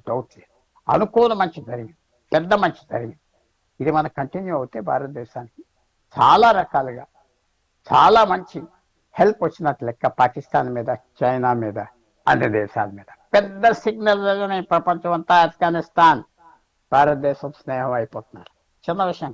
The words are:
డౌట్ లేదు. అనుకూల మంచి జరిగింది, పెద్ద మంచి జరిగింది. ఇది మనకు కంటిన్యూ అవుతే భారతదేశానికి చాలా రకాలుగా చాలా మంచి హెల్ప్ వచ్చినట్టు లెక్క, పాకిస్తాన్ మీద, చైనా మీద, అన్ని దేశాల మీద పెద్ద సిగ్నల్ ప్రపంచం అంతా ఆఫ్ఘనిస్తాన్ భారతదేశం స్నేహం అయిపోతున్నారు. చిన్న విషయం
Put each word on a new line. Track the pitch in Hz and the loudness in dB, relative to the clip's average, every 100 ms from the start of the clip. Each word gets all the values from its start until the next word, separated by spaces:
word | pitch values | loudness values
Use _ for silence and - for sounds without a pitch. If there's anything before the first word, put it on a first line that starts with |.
| - | -6
డౌట్ | 117 - _ | -8 -8 _
లేదు. | _ _ _ _ - | _ _ _ _ -4
అనుకూల | 165 208 - 240 214 | -2 0 0 0 0
మంచి | 185 - 139 | -4 -6 -12
జరిగింది, | 123 110 - _ _ _ | -12 -14 -20 _ _ _
పెద్ద | 156 170 208 | -4 0 0
మంచి | 185 - _ | -2 -4 _
జరిగింది. | - 120 - _ _ _ _ _ - | -10 -10 -14 _ _ _ _ _ -6
ఇది | 139 156 | -2 -2
మనకు | 156 - | -4 -8
కంటిన్యూ | 139 185 190 156 | -10 -10 -8 -8
అవుతే | 127 226 185 | -8 -10 -6
భారతదేశానికి | 135 139 143 120 - 117 - - _ _ _ _ - | -6 -6 -12 -16 -16 -18 -20 -20 _ _ _ _ 0
చాలా | 123 175 233 202 | 4 6 4 2
రకాలుగా | 170 147 135 123 135 _ _ _ _ _ _ _ - | -2 -4 -6 -10 -18 _ _ _ _ _ _ _ 4
చాలా | 135 165 220 208 | 8 8 6 4
మంచి | 185 180 156 165 _ _ _ _ - | 0 -6 -14 -16 _ _ _ _ 2
హెల్ప్ | 196 214 165 | 2 2 -4
వచ్చినట్టు | - 151 135 120 | -2 -4 -4 -8
లెక్క, | 117 135 - | -4 -4 0
పాకిస్తాన్ | 123 - - 147 127 123 | 0 0 -4 -4 -2 -6
మీద, | 113 117 _ _ | -6 -8 _ _
చైనా | 127 127 127 120 | -2 0 0 0
మీద, | 110 104 101 _ _ _ - | -2 -8 -12 _ _ _ -2
అన్ని | - 135 107 | 0 0 -2
దేశాల | 101 - 104 101 | -4 -6 -8 -10
మీద | 98 _ _ | -20 _ _
పెద్ద | 202 202 196 226 - | 0 0 0 0 0
సిగ్నల్ | 220 220 214 202 202 196 202 190 175 | -4 -4 -2 0 -2 -2 -4 -6 -2
ప్రపంచం | 165 165 175 175 170 | -2 -2 -4 -4 -6
అంతా | 170 180 | 2 2
ఆఫ్ఘనిస్తాన్ | 165 - 175 170 156 - 165 143 - _ _ _ _ _ _ | 2 0 -2 -2 -4 4 4 4 -4 _ _ _ _ _ _
భారతదేశం | 135 147 147 143 135 143 - | 2 2 2 -2 -4 -8 -14
స్నేహం | - 131 131 123 | -10 -6 -4 -4
అయిపోతున్నారు. | 113 110 - - - _ _ _ - | -6 -10 -16 -20 -20 _ _ _ -8
చిన్న | 180 190 | -4 -4
విషయం | 170 147 | -6 -10